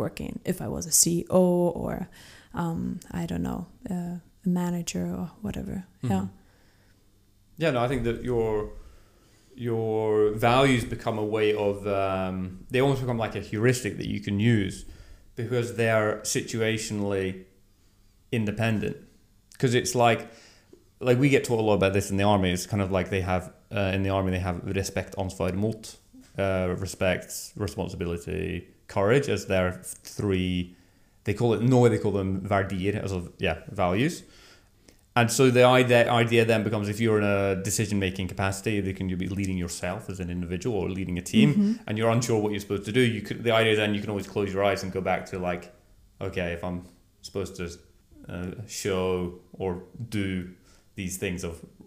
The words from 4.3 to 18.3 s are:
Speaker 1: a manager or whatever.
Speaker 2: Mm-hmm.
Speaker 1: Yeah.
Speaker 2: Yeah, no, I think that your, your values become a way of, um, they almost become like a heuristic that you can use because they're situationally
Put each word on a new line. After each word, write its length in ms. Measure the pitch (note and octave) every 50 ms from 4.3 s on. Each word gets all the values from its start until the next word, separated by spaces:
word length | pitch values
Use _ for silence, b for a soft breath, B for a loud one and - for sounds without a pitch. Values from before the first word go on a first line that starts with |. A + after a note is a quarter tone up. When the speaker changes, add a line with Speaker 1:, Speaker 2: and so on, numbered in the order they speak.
| _ _ -
Speaker 1:
a 40 | F#3 F3+ F3+
manager 440 | F3+ F3 F3 F3 E3+ - - F3+ F3 F3 F3+ F3+
or 80 | F3+ D#3+ - -
whatever. 340 | G#3+ G3+ F#3+ G3 G3 G3 - G3 F3+ - _ -
Speaker 2:
Mm-hmm. 100 | - B2 G3
Speaker 1:
Yeah. 120 | F#3+ F#3+ F#3+ - b b b b b b b b b b b b b _ _ _ _ _ _ _ _ _ _ -
Speaker 2:
Yeah, 140 | - D#3 E3
no, 80 | D#3+ A#2+ A#2
I 20 | B2+
think 140 | C#3 B2 A2+
that 180 | A#2 A2+ - A#2
your, 480 | B2 B2 A#2 A2+ A2 G#2+ G#2 G#2+ - - b b b b b b b b b b b b b b b -
your 760 | - A#2+ A#2 A2+ A2+ A2+ A2 A2 A2 A2 A2 G#2+ G#2+ G#2+ G#2+
values 540 | G#2+ A2+ A#2 A#2 A#2+ C3 C#3 C#3 C3 A#2+ G#2+
become 320 | A2 A#2 A#2 - A#2 A2
a 80 | G#2+ G#2+
way 280 | G#2+ G#2+ A2 G#2+ G#2+ G#2
of, 320 | G#2 G#2 G2+ G2+ G2 F#2+
um, 800 | G#2 G2 G2 G2 F#2+ F#2+ F#2+ F#2+ F#2+ F#2 F#2 F#2 F#2 F#2 - - -
they 80 | B2+ B2
almost 220 | C3+ C#3+ C#3 A#2+
become 160 | C3 B2 A#2+
like 180 | A2+ A2 G2+ -
a 60 | G#2
heuristic 560 | F#2+ - - G#2+ A2 B2+ B2+ B2 - G#2 G2
that 100 | - -
you 140 | G#2+ G#2 G2+
can 180 | - G#2 G2+ G2+
use 460 | G#2 A#2+ A#2 G#2+ F#2+ F#2+ G2 - - b b b b b b b b b -
because 400 | - A#2 G#2+ B2+ A#2+ A2+ A2 -
they're 460 | A2+ A#2 A2+ A2+ A2 G#2+ G#2+ G#2 - -
situationally 1200 | - - C3 - - - A2+ A2+ A2 A2 A2+ A2+ - A2 G#2 G2+ G2+ G2+ G2 F#2+ F#2 F#2 F#2+ F#2 - _ _ _ _ _ _ _ _ _ _ _ _ _ _ _ -